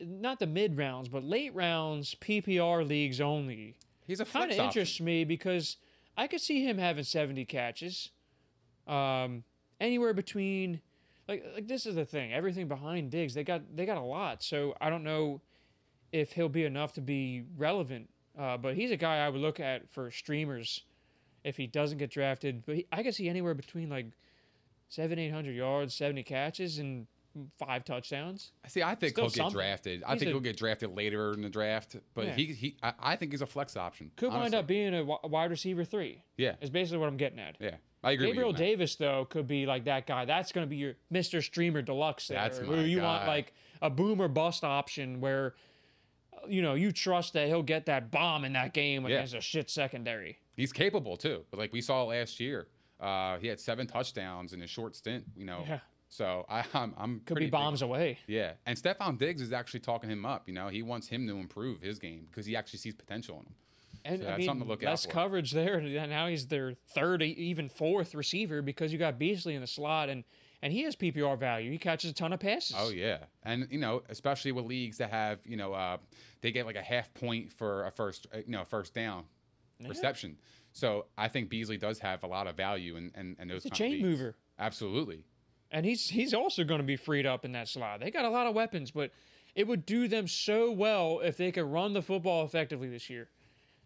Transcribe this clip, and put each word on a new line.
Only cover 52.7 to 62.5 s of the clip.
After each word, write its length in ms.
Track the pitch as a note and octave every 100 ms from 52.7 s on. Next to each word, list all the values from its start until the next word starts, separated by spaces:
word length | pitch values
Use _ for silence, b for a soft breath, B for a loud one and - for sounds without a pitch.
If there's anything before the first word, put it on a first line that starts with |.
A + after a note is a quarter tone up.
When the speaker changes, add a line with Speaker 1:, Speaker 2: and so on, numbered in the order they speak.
| b b b
Speaker 2:
uh, 380 | G2 F#2+ F#2+ F2+
he 80 | A#2
had 120 | G#2
seven 280 | - A#2 A#2+
touchdowns 640 | A#2 B2+ A2 F#2+ F2+ F2
in 80 | F2+
a 60 | E2+
short 280 | - A2+ -
stint, 300 | A2 B2 - G2
you 80 | F#2+
know. 200 | F2 D2+
Speaker 1:
Yeah. 120 | D3 - _ _
Speaker 2:
So 380 | - G2 F2+ -
I, 160 | A2 A#2+
I'm, 200 | C#3+ A#2 -
I'm 220 | A2 A2+
Speaker 1:
Could 120 | -
Speaker 2:
pretty 140 | D#3+ D#3
Speaker 1:
be 20 |
bombs 280 | D3 D3 C#3+
Speaker 2:
big 80 | B2+
Speaker 1:
away. 300 | C3 E3 - -
Speaker 2:
Yeah. 260 | A2 F2+ E2 -
And 100 | A#2+
Stefon 400 | F3 G3 G3 B2
Diggs 240 | D3+ E3
is 100 | A#2
actually 280 | A#2+ A#2+ A#2+
talking 300 | - A#2 G#2+
him 140 | G#2+ A2+
up, 220 | B2 -
you 60 |
know. 140 | F2+ G2
He 140 | G2+
wants 240 | A2+ A#2+ -
him 180 | A#2+ A#2
to 60 |
improve 480 | G2+ F2+ G#2 B2+ F2+
his 160 | F#2 G#2+
game 280 | E2+ E2 D#2+
because 160 | -
he 100 | G#2